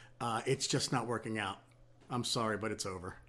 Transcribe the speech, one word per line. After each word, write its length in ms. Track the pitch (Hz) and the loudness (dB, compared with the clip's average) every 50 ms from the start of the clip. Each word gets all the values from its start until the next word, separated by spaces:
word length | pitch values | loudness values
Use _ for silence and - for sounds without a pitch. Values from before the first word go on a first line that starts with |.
| - - - - | -20 -16 -8 -4
uh, 200 | 120 117 113 113 - | -2 0 0 2 2
it's 220 | 127 135 135 - - | 2 2 2 2 2
just 240 | - 131 - - | 2 2 2 2
not 160 | 147 123 113 117 | 2 0 2 0
working 280 | 120 110 - 113 110 110 | -2 -2 0 -2 -2 0
out. 160 | 101 95 98 - - - - - - - - - - - | 0 -2 -2 -6 -12 -20 -20 -20 -20 -20 -20 -18 -8 -2
I'm 120 | 131 123 | -2 0
sorry, 340 | 117 - - 127 113 110 107 98 | 0 2 2 2 2 2 2 0
but 120 | 107 104 | 0 -2
it's 160 | 104 - - | -2 -2 -4
over." 300 | 98 92 92 85 90 - - - | -4 -4 -4 -6 -8 -10 -10 -16